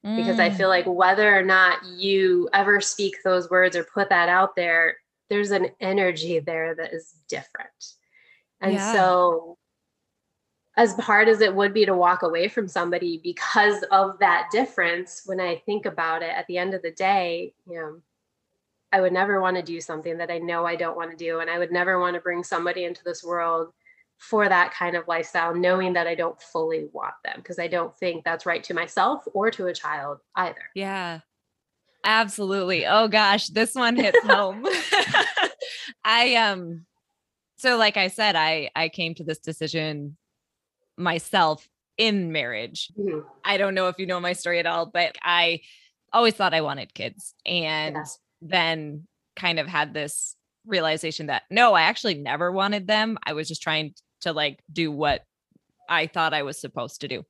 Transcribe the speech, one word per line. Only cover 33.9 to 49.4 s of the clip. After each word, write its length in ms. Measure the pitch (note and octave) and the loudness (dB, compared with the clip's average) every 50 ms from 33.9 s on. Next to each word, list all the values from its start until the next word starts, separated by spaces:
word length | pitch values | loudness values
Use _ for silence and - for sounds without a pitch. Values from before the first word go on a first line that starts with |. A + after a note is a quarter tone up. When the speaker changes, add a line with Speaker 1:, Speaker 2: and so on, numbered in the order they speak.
| A#3+ | 2
Speaker 2:
hits 280 | B3 C4+ G#3 - A#4+ - | 2 2 6 4 4 6
Speaker 1:
<laughs> 20 | |
Speaker 2:
home. 400 | - C4+ G3+ G#3 F#3+ F#3+ G#3+ B3 G4 F#4+ F4 D#4+ - - G4+ - - - D#4 F4 - | 6 4 4 4 0 -4 -4 -4 -2 -2 -2 -2 0 0 0 2 2 2 2 2 2
<laughs> 720 | - - F#4 F4+ - _ - - - - - - B3 _ _ | 0 -2 -2 -2 -2 _ -14 -12 -12 -14 -14 -16 -16 _ _
I, 320 | G#3+ A3 A#3 A#3+ B3+ B3 | 2 4 4 4 4 4
um, 500 | A#3 A3+ G#3 G3 F#3 F3+ E3 E3+ E3 E3 _ _ _ _ _ _ _ _ _ _ _ _ _ _ | 4 4 2 0 -4 -8 -10 -12 -14 -16 _ _ _ _ _ _ _ _ _ _ _ _ _ _
so 200 | _ - B3+ B3 | _ 0 2 4
like 200 | A#3 A3+ G#3 G#3 | 4 4 4 4
I 100 | G#3 F#3+ | 2 -2
said, 280 | F#3 - - G#3+ G#3+ F#3+ | -2 0 0 0 2 4
I, 340 | D#3+ D#3 D#3+ D#3+ D#3+ C#3+ - _ | 4 2 2 0 -2 -4 -4 _
I 140 | C#3+ E3 E3 | -2 -2 -2
came 260 | - - E3+ E3 E3 | -2 -6 -6 -6 -6
to 80 | - E3 | -8 -8
this 160 | D3+ D#3 D#3 | -8 -8 -8
decision 760 | _ - D#3 - D#3+ D3+ - E3 D#3 D#3 D3+ D3 C#3+ C#3+ D3 _ _ _ _ _ _ _ _ _ _ _ _ _ _ _ _ | _ -10 -8 -6 -6 -4 -4 -4 -4 -4 -6 -8 -10 -12 -14 _ _ _ _ _ _ _ _ _ _ _ _ _ _ _ _
myself 680 | - F3+ F3 E3 E3+ - - - G3 E3+ D#3 D#3 D3+ - _ _ _ _ _ _ | -4 -2 -2 -2 -2 -6 0 2 4 4 4 2 -2 -8 _ _ _ _ _ _
in 340 | - A3 A3+ G#3 G3+ F3+ E3 | 0 0 0 2 0 -2 -2
marriage. 580 | D#3+ D#3 C3 A#2+ A#2+ G#2+ A#2 - - - - - E3+ | -4 -4 -4 -4 -6 -8 -8 -10 -10 -12 -12 -12 -8
Speaker 1:
Mm-hmm. 300 | G#3 G3+ G3 D#3+ D3+ D3+ - - _ - | -6 -6 -4 -4 -6 -8 -12 -20 _ -2
Speaker 2:
I 140 | - G3+ | -2 0
don't 180 | F#3+ G3 G3 F#3+ | 0 0 0 0
know 120 | F#3+ F#3 | 0 0
if 100 | F#3 F3 F3+ | -2 -2 -4
you 60 | F#3+ | -6
know 140 | F3+ F#3 F3+ | -4 -4 -4
my 140 | F3 F3 F3+ | -4 -4 -6
story 260 | E3+ - F3 F3 E3+ | -4 -4 -2 -2 0
at 60 | E3 | 0
all, 220 | E3+ E3+ E3+ E3+ | 0 -2 -2 -4
but 280 | G3+ _ F3 F3 - - - - | -2 _ -2 -2 -2 -2 -4 -2
I 380 | F3 F3 F3 E3+ E3+ E3 D#3+ - - - _ _ _ _ _ _ _ - | 0 2 2 2 2 0 -4 -8 -18 -20 _ _ _ _ _ _ _ 2
always 220 | A3+ A#3+ A3+ G#3+ | 4 4 4 2
thought 180 | - G3+ F3+ D#3+ | 2 0 2 2
I 80 | E3 | 0
wanted 320 | D#3 D3 C#3 C#3 A#2+ - _ | 0 -2 -6 -8 -10 -16 _
kids, 400 | - G#2 A#2 - _ - - _ _ _ | -10 -10 -10 -10 _ -20 -20 _ _ _
and 500 | - F3+ F3 E3 D#3 D#3 D#3 D3+ D#3 D3 | -4 -4 -2 -2 -2 -4 -4 -4 -6 -6
Speaker 1:
Yeah. 100 | D3+ D#3 D3+ - _ _ _ _ _ | -8 -10 -10 -16 _ _ _ _ _
Speaker 2:
then 680 | - D#3 F#3 F3+ E3 E3 E3 D#3+ D3+ D3+ D3 D3+ E3 _ _ _ _ _ _ | -10 -2 0 0 0 0 -2 -4 -6 -10 -12 -14 -16 _ _ _ _ _ _
kind 240 | - | -6